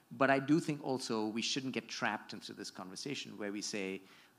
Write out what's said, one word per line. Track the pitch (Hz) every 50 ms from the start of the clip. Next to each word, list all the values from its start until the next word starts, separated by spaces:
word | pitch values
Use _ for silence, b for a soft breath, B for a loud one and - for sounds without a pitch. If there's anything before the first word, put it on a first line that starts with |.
| b b -
But | 120 135 131
I | 135 139
do | 139 131 147 175
think | 170 - 147 143 -
also | 143 131 127 - - 117 110 107
we | 107 107 117
shouldn't | 110 - - 143 131 131 117
get | 117 -
trapped | - - - 127 113 104 110 - - 113
into | 101 - -
this | 110 - 101 -
conversation | - - 92 92 92 - - 143 135 - - 117 104
where | 101 104 101 101
we | 104
say, | 95 - - 104 95 95 95 98 B B B B B B B